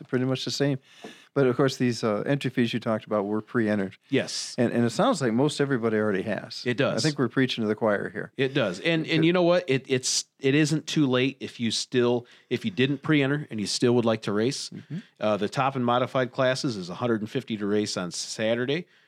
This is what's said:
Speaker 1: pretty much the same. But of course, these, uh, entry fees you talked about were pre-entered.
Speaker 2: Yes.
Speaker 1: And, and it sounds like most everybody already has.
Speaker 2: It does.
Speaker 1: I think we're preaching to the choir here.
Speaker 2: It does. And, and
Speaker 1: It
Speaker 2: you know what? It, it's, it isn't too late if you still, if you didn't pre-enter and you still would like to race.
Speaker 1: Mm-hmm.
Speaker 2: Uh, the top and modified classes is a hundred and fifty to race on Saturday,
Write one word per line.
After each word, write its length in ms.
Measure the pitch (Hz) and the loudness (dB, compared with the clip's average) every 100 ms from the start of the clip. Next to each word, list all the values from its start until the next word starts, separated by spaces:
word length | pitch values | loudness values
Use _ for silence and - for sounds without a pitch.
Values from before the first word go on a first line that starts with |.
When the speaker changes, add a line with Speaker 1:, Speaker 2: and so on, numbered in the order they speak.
| - | -4
Speaker 1:
pretty 180 | 127 127 | -2 0
much 200 | 131 - | -2 -4
the 60 | |
same. 260 | - 143 135 - - - - - | -2 0 -2 -6 -20 -20 -20 -6
But 140 | - 135 | 2 2
of 80 | 123 | 4
course, 200 | 135 131 | 2 2
these, 260 | 123 117 | 0 0
uh, 180 | 117 104 - | 0 0 0
entry 240 | 143 135 | -2 0
fees 200 | 127 117 | 0 0
you 80 | 120 | 0
talked 260 | 117 107 - | -2 -2 -2
about 200 | 107 101 | -2 0
were 160 | 107 | -4
pre-entered. 560 | - 123 107 104 95 - _ | -2 0 2 2 -2 -6 _
Speaker 2:
Yes. 420 | 131 - - - - | -2 -2 -6 -6 0
Speaker 1:
And, 120 | 120 | 2
and 140 | 117 120 | 2 2
it 60 | |
sounds 320 | 113 226 233 | 2 2 2
like 100 | 127 | 0
most 260 | 113 147 - | 2 2 0
everybody 380 | 143 131 117 110 | 0 0 0 0
already 240 | 107 95 | 2 0
has. 400 | 104 98 95 - 123 | -2 -6 -8 -8 -4
Speaker 2:
It 100 | 120 | 0
does. 260 | 123 87 | 0 0
Speaker 1:
I 40 | 156 | -2
think 100 | 143 | 0
we're 120 | 127 | 0
preaching 340 | - 127 - | 2 0 0
to 40 | 107 | -2
the 60 | |
choir 380 | 107 110 101 92 | 0 0 0 -2
here. 200 | 98 - - | -8 -8 -4
Speaker 2:
It 160 | 135 | -2
does. 260 | 139 107 90 | 0 -2 -2
And, 260 | 160 165 156 | -2 -2 0
and 160 | 160 | 2
Speaker 1:
It 20 | 160 | 4
Speaker 2:
you 80 | |
know 80 | 180 | 4
what? 220 | 170 175 - | 4 2 2
It, 180 | 131 - | -2 0
it's, 380 | 127 - - - _ | -2 0 -4 -4 _
it 140 | 135 | 2
isn't 320 | 143 151 156 - | 4 4 0 0
too 220 | - 143 | 0 2
late 300 | 127 135 - | 2 0 -2
if 200 | 104 - | -10 -4
you 120 | 117 | -2
still, 560 | - - 127 120 123 120 - - | -2 0 2 4 2 -2 -16 -6
if 120 | 123 | -4
you 60 | 113 | -2
didn't 320 | 92 135 139 | 0 0 0
pre-enter 460 | - 151 135 147 - | 0 2 2 0 -4
and 100 | 110 | -6
you 60 | 98 | -4
still 300 | - 123 123 | 2 4 4
would 100 | 113 | 4
like 160 | 113 | 0
to 80 | - | 0
race. 360 | 104 117 143 - | 0 0 -2 -8
Speaker 1:
Mm-hmm. 280 | - - 156 - - | -14 -12 -12 -12 -4
Speaker 2:
Uh, 180 | 107 104 | -2 0
the 120 | 101 | 0
top 260 | - 135 135 | -2 -2 0
and 80 | |
modified 480 | 120 123 120 135 123 | 0 0 0 -2 -2
classes 460 | - 131 127 147 107 | 0 0 0 -4 -6
is 140 | 87 | -8
a 40 | 87 | -4
hundred 260 | 123 113 | -2 0
and 80 | 107 | -2
fifty 280 | 135 110 110 | -8 -6 -4
to 80 | 101 | 0
race 320 | 104 104 - | 0 0 -4
on 140 | 90 | -6
Saturday, 720 | - - - 110 117 127 151 175 _ | -6 -8 -4 -2 0 -2 -4 -6 _